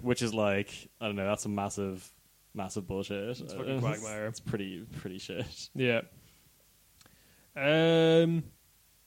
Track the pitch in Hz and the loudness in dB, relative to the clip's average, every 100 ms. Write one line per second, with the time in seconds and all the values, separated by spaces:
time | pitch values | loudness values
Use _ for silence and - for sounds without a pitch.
0 | 117 123 117 110 104 98 101 - - - | 0 2 2 4 4 4 0 -8 -18 -8
1 | 113 101 98 104 107 101 101 101 98 92 | -4 -2 0 0 -2 -2 -4 -4 -4 -6
2 | - _ _ _ _ 107 95 107 92 98 | -12 _ _ _ _ -10 -8 -6 -6 -6
3 | 98 101 107 123 - 98 - 135 113 107 | -4 -6 -6 -8 -10 -8 -4 -2 0 -2
4 | 110 107 107 113 - 107 98 90 113 - | -6 -6 -6 -8 -6 -4 -4 -8 -12 -10
5 | 101 92 - 95 117 - - 139 127 117 | -10 -10 -8 -8 -8 -10 -10 0 2 2
6 | - - - _ _ _ _ _ _ _ | -2 -12 -20 _ _ _ _ _ _ _
7 | - _ _ _ _ - 139 156 165 165 | -20 _ _ _ _ -2 2 4 6 6
8 | 165 165 165 165 - - _ _ _ _ | 8 8 6 2 -2 -12 _ _ _ _